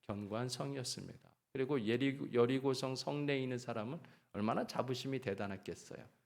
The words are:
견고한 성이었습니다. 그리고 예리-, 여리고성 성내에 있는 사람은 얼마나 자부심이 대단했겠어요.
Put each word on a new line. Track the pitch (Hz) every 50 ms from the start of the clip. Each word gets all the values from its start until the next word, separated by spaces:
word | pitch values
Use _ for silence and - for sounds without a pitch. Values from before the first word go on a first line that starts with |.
| _
견고한 | - 104 101 104 98 101 113 123 127
성이었습니다. | 123 127 143 139 139 139 127 - - - 95 - - - _ - _ _ _ _ _
그리고 | 135 135 127 147 135
예리-, | 107 104 113 120 135 139 135 143 151 - -
여리고성 | 120 120 120 135 135 127 139 135 127 - 131 131
성내에 | 127 - - 147 147 147 143 143 135
있는 | 131 127 127 120
사람은 | 123 - 117 113 107 117 139 165 - - - - _ _ _
얼마나 | 98 104 110 123 - 254
자부심이 | 220 - - 123 127 131 123 - 135 135 131
대단했겠어요. | - - 98 98 107 98 98 95 - - - - - - - - - - _ _ _